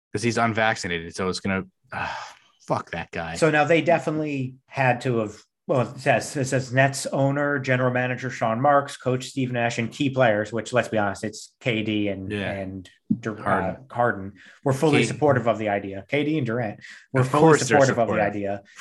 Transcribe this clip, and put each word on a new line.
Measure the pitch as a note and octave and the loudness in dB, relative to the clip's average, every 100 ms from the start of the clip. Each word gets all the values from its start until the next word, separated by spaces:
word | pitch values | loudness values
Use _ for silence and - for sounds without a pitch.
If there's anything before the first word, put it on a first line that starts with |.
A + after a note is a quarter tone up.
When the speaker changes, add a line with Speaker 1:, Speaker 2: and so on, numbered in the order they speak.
| _ | _
Speaker 1:
'Cause | G#2 | -2
he's | A#2 A2+ | 0 2
unvaccinated, | A#2 G#2+ A2 A2+ F#2+ E2+ E2+ | 2 2 2 0 -4 -6 -8
so | - F#2 | -6 -4
it's | F2+ | -4
gonna, | G2+ F#2+ F#2 _ - | -2 -2 -4 _ -14
ah, | - - - - - _ _ - | -8 -8 -8 -14 -20 _ _ -6
fuck | C#3+ - | -6 -6
that | E2+ E2 | -10 -10
guy. | - E2 | -10 -8
Speaker 2:
So | E2 D#3 | 0 2
now | D3+ | 4
they | C#3+ E3 | 4 2
definitely | D3+ D#3+ - D#3 D3+ C#3+ C3 C3 _ | 4 2 0 -4 -4 -4 -6 -10 _
had | - C3 A#2+ | 0 2 2
to | C3 A#2 | 0 -2
have, | G#2+ - _ _ - | -2 -8 _ _ -2
well, | C#3+ | 0
it | A#2 - | 0 -2
says, | C#3+ A2+ - | 2 2 0
it | D3+ B2+ | -4 -2
says | C3 B2+ | -2 0
Nets | B2+ C3+ C3+ | 2 2 0
owner, | - D#3 C#3 C#3 C#3+ C#3+ | -4 0 0 0 -2 -2
general | C3 B2+ B2+ | 0 0 0
manager | B2 B2 B2 B2+ | 0 -2 -4 -8
Sean | - A#2 A2+ | -4 -2 2
Marks, | C#3+ C#3+ C#3 - | 4 4 2 -4
coach | B2+ B2+ - | -4 -4 -4
Steve | - C3 | -4 -4
Nash, | B2 A#2 A#2 | 0 -2 -2
and | A2+ | -4
key | - C#3 | -2 -2
players, | C3 B2 G#2 G#2 | 2 2 2 -2
which, | A2+ G#2+ | -6 -2
let's | A#2+ A2+ | -2 0
be | A2 | 0
honest, | G2+ G2 | -2 -4
it's | G#2+ - - _ | -8 -10 -18 _
K | C3 A2 | -2 -2
D | G#2+ G#2+ G2+ | 0 -2 -2
and, | F#2+ F#2+ | -4 -6
Speaker 1:
Yeah. | G#2 F#2 | -6 -4
Speaker 2:
and | G2 F#2+ F#2+ F2+ _ - A2 | -6 -8 -10 -14 _ -4 -4
Dur-, | A#2 G#2 | -4 -6
Speaker 1:
Harden. | G2+ F#2+ F#2 F2+ - | -2 0 -2 -6 -8
Speaker 2:
uh, | |
Harden, | A#2 A#2+ G2+ G2 - - - | -2 0 0 -8 -14 -20 -6
were | C#3 | -2
fully | C3 D#3+ D3 | 2 2 4
Speaker 1:
K- | |
Speaker 2:
supportive | C#3 - D3+ B2+ A2+ | 2 2 2 4 2
of | G#2+ | 0
the | G#2+ | 0
idea. | G2+ G2 G2 - | -2 -4 -10 -4
K | C#3+ | -2
D | D3 D#3 | 0 -2
and | A2+ | -2
Durant | A#2 A2 - - - _ | -4 -4 -8 -16 -20 _
were | C3 | 0
Speaker 1:
Of | B2+ | 2
Speaker 2:
fully | C#3+ | 6
Speaker 1:
course | D#3+ D3+ | 8 8
they're | A#2 C#3 | 6 6
Speaker 2:
supportive | C3 A#2+ | 6 4
of | A2 | 2
the | |
Speaker 1:
supportive. | G#2 G2+ | 2 0
Speaker 2:
idea. | G#2 G2+ | -2 -6
Speaker 1:
Of | G2+ - - | -6 -12 -10